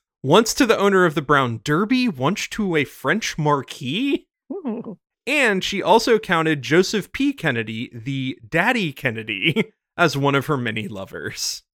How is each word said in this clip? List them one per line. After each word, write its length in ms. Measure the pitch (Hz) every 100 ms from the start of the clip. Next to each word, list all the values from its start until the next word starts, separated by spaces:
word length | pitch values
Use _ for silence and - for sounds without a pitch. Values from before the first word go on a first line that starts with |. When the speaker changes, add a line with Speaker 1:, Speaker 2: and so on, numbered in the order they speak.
| _ _
Speaker 1:
once 300 | 131 196 233 -
to 100 | 226
the 120 | 202
owner 280 | 202 190 175
of 80 |
the 80 | 156
Brown 400 | 139 143 123 113
Derby, 440 | - 156 214 254 247
once 400 | 131 135 214 -
to 260 | - 196 160
a 80 | 123
French 520 | - 135 202 - -
marquis. 880 | 151 143 - - 123 190 277 - _ _ -
Speaker 2:
Ooh. 460 | 381 285 220 220 180 _ _ 233
Speaker 1:
And 360 | 294 240 190
she 200 | - 196
also 340 | - 226 269 214
counted 460 | - 165 160 147
Joseph 480 | 117 165 190 214 -
P. 200 | - 277
Kennedy, 580 | 269 160 117 113 110 127
the 460 | 117 120 135 131 - 110
Daddy 440 | 165 220 247 165
Kennedy, 800 | - 127 110 110 98 143 214 175 _
<laughs> 140 | _ -
as 200 | 170 139
one 160 | 139 139
of 120 | 139
her 100 | 139
many 300 | 117 110 104
lovers. 760 | 101 95 85 92 - - - _